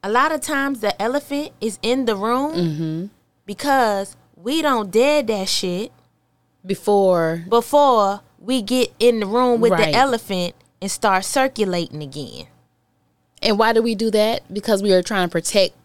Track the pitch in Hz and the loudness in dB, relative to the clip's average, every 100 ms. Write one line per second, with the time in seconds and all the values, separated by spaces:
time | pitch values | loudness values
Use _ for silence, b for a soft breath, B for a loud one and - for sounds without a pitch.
0 | 196 226 294 311 - 285 277 262 208 - | 0 0 2 -2 -4 -4 -4 -2 -4 -2
1 | 220 277 285 285 302 _ 220 190 220 254 | -2 -4 -4 -8 -8 _ -8 -6 -4 -2
2 | 240 208 214 247 285 320 170 151 165 160 | 0 -2 -2 -2 -2 -2 -2 -2 -6 -6
3 | 196 _ _ _ - 202 285 269 233 202 | -10 _ _ _ -14 -8 0 2 2 0
4 | 196 - _ _ 185 311 302 247 208 202 | -6 -12 _ _ -4 -2 0 0 0 2
5 | 269 302 226 214 190 - 185 175 220 _ | 4 2 0 -4 -2 -4 -2 -4 -8 _
6 | _ _ _ _ _ _ 185 190 - 202 | _ _ _ _ _ _ -8 -6 0 4
7 | 196 175 165 165 170 233 226 294 285 233 | 4 4 0 -4 0 -2 2 4 6 4
8 | 196 202 _ _ 196 262 202 254 247 _ | 2 -2 _ _ -4 -2 0 0 0 _
9 | 233 226 202 226 254 233 233 190 208 202 | 2 2 0 0 2 4 4 4 2 4
10 | 262 226 - 190 175 - _ _ 196 - | 2 0 -4 -4 -4 -8 _ _ -10 -2
11 | 214 190 190 285 262 262 202 175 170 151 | 2 0 0 0 0 0 -2 -2 -4 -8
12 | 147 143 131 60 - _ _ _ _ _ | -12 -12 -14 -14 -20 _ _ _ _ _
13 | _ _ _ _ - 208 220 226 226 214 | _ _ _ _ -2 2 2 2 0 -2
14 | 226 208 214 233 - 190 202 202 202 185 | 0 2 0 -2 -8 -10 -2 0 4 2
15 | 175 208 175 170 - 208 185 _ | 2 -2 -2 -2 0 2 2 _